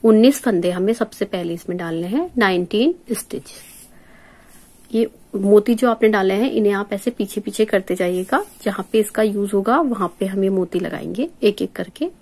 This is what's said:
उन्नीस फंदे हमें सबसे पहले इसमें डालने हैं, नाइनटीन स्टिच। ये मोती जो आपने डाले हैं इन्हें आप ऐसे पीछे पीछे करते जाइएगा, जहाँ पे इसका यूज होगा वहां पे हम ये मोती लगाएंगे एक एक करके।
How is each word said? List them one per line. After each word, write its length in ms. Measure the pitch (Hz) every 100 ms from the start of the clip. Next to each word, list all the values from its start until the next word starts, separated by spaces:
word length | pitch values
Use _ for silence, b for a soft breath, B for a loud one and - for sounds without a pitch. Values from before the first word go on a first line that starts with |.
उन्नीस 380 | 226 220 240 277
फंदे 300 | - 190 180
हमें 220 | 180 190
सबसे 320 | 233 220 - 196
पहले 280 | 185 170
इसमें 240 | 170 - 180
डालने 300 | 170 165 175
हैं, 240 | 240 349 262
नाइनटीन 580 | 208 180 180 208 269 349 -
स्टिच। 320 | 233 - - - - - - - b b b b b b b b - -
ये 160 | 220 226 - - 208
मोती 400 | 196 208 208 226
जो 140 | 247
आपने 180 | 226 220
डाले 240 | 214 190
हैं 180 | 196 262
इन्हें 220 | 247 208
आप 200 | 202 202
ऐसे 180 | 202 240
पीछे 300 | 240 196 -
पीछे 240 | 202 202 214
करते 300 | 196 190 180
जाइएगा, 500 | 180 180 185 277 403 -
जहाँ 260 | - 196 190
पे 80 | 220
इसका 240 | 214 -
यूज 300 | 220 202 202
होगा 260 | 202 196 262
वहां 280 | 311 233 185
पे 180 | - 196
हम 180 | 196
ये 60 | 190
मोती 300 | 190 175 175
लगाएंगे 500 | 180 - 156 185 311 -
एक 180 | 220 202
एक 100 | 190
करके। 380 | - 185 - 330 -